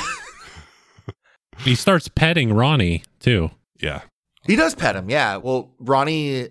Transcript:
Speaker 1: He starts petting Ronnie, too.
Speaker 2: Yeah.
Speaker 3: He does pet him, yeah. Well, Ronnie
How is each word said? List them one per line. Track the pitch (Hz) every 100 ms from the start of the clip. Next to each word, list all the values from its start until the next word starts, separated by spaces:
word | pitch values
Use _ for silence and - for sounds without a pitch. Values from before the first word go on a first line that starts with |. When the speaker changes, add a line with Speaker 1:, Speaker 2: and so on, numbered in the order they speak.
| - - - - - - - _ _ _ - - _ _ _ -
Speaker 1:
He | 135 123
starts | - 180 -
petting | - 160 170 120
Ronnie, | 104 131 151 87 85 - _
too. | - 110 80 - _ _
Speaker 2:
Yeah. | 78 69 - _ _ _ -
Speaker 3:
He | 208
does | 320 -
pet | 147 95
him, | 92
yeah. | 143 117 98
Well, | 127 131 - -
Ronnie | 120 151 147 160 147 131 123